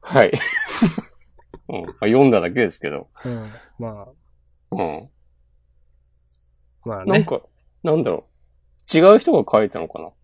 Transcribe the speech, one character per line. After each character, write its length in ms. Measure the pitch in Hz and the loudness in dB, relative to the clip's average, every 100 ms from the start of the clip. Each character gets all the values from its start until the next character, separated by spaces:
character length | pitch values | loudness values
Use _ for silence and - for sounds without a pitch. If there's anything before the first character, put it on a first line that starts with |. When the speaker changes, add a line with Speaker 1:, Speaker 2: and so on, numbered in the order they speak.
Speaker 1:
は 240 | - 175 110 | -2 2 2
い。 60 | - - - - - 190 - | 2 -6 -6 -8 -2 -2 -2
<laughs> 680 | - - _ _ _ - _ | -14 -20 _ _ _ -20 _
う 80 | 90 | -12
ん。 80 | 85 | -12
ま 40 | |
あ、 40 | - 104 | -4 0
読 200 | 120 139 | 4 6
ん 40 | |
だ 120 | 110 | 4
だ 80 | 87 | 0
け 60 | 104 | -2
で 140 | 110 | -4
す 100 | - | -4
け 100 | - | -10
ど。 200 | 71 - _ 127 | -10 -14 _ -12
Speaker 2:
う 40 | |
ん。 220 | 120 110 104 - _ | -12 -12 -20 -20 _
ま 80 | 117 | -16
あ。 180 | 104 101 _ _ _ _ _ _ | -14 -20 _ _ _ _ _ _
Speaker 1:
う 40 | 185 | -8
ん。 340 | 85 76 - _ _ _ _ _ _ _ _ _ _ _ _ _ _ _ _ _ | -8 -8 -16 _ _ _ _ _ _ _ _ _ _ _ _ _ _ _ _ _
Speaker 2:
ま 180 | - 104 | -12 -8
あ 40 | 95 | 0
ね。 60 | |
Speaker 1:
な 60 | 196 | 0
ん 60 | 165 | 0
か、 160 | 143 _ _ _ _ | -6 _ _ _ _
な 100 | 175 | -2
ん 100 | 156 | 0
だ 80 | 117 | 0
ろ 160 | 80 _ | -6 _
う。 680 | _ _ _ _ _ - 160 | _ _ _ _ _ -2 4
違 180 | 180 214 | 8 6
う 40 | |
人 120 | - | 6
が 180 | 240 107 | 0 2
書 140 | 107 | 2
い 60 | 104 | 0
た 100 | - | -4
の 80 | 82 | -10
か 120 | - | -12
な？ 100 | 80 _ | -16 _